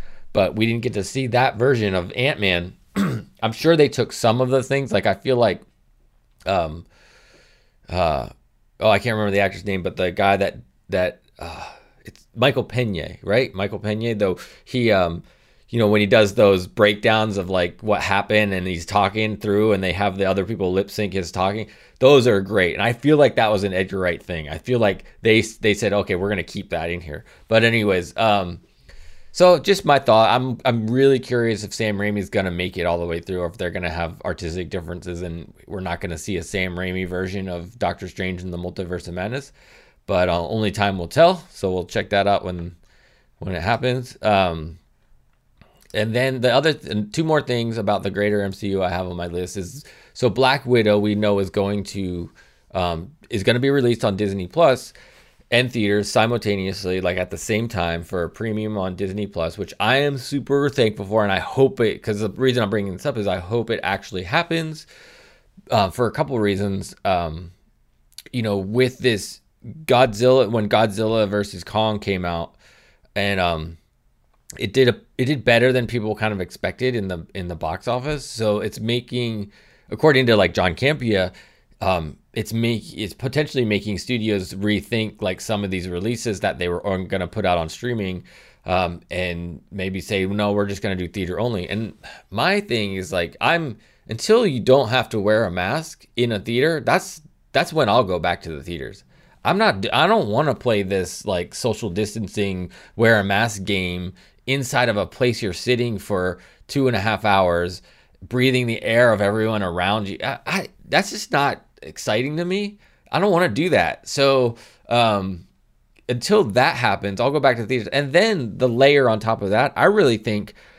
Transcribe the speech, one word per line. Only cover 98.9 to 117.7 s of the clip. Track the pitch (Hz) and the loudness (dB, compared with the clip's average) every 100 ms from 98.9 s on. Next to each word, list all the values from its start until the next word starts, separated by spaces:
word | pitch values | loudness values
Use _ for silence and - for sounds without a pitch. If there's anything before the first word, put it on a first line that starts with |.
| - _ _ _ _ | -14 _ _ _ _
I'm | - 185 | -2 2
not, | 220 98 104 | 2 0 0
I | 123 170 | 2 4
don't | 220 117 | 2 2
wanna | 110 151 117 | 0 0 0
play | 123 107 | 0 0
this, | 95 98 90 - - | 0 -2 -4 -6 -4
like, | 90 87 - | -4 -4 -6
social | 120 104 110 | -4 -4 -4
distancing, | 90 104 113 98 - 98 92 87 - - - | -4 -4 -4 -6 -4 -4 -4 -8 -14 -12 2
wear | 113 110 | 4 4
a | |
mask | 98 98 113 104 | 4 2 0 -2
game | 95 98 90 87 90 - _ _ - | -4 -2 -2 -4 -8 -12 _ _ -4
inside | 139 123 127 123 | -2 0 0 2
of | 101 | 2
a | - | -2
place | - 127 113 | 0 0 0
you're | 104 | -4
sitting | 85 120 123 120 101 | -4 -2 0 0 -6
for | - 98 90 87 - _ - | -4 -2 -2 -4 -12 _ -8
two | 143 131 | 0 0
and | 110 | 0
a | |
half | 110 101 107 | 0 0 2
hours, | 98 90 85 87 90 - _ _ _ | 4 4 2 0 -6 -16 _ _ _
breathing | - 123 131 127 120 | -6 0 2 2 0
the | 113 | -4
air | - 113 123 | 0 4 6
of | 101 | 4
everyone | 101 110 110 107 | 2 2 0 0
around | 92 87 90 110 98 | -2 -2 0 0 -4
you. | 90 | -6
I, | 120 131 - | -6 -6 -6
I, | 185 - - - | -6 -6 -12 -2
that's | 151 196 | 0 0
just | 208 - | -4 -2
not | 143 139 - _ _ | 0 0 -2 _ _
exciting | 76 - - 107 135 151 | -16 -8 -2 0 0 -4
to | |
me. | 175 196 202 208 _ _ _ | -4 -4 -4 -10 _ _ _
I | 151 | 0
don't | 202 | 2
wanna | 170 175 | 4 2
do | 107 170 | 0 2
that. | 120 82 - - | 2 2 -2 -6
So, | 143 139 135 123 117 - _ - | 0 4 4 2 -2 -14 _ -2
um, | 120 113 104 95 90 - _ _ _ _ _ - | 2 4 2 -2 -8 -14 _ _ _ _ _ -6
until | 123 - 208 135 | -4 2 2 4
that | 98 143 131 | 4 2 2
happens, | 120 98 101 98 | 0 0 -2 0
I'll | 120 | 0
go | 147 | 4
back | 135 120 | 2 2
to | |
the | |
theaters. | 107 | 0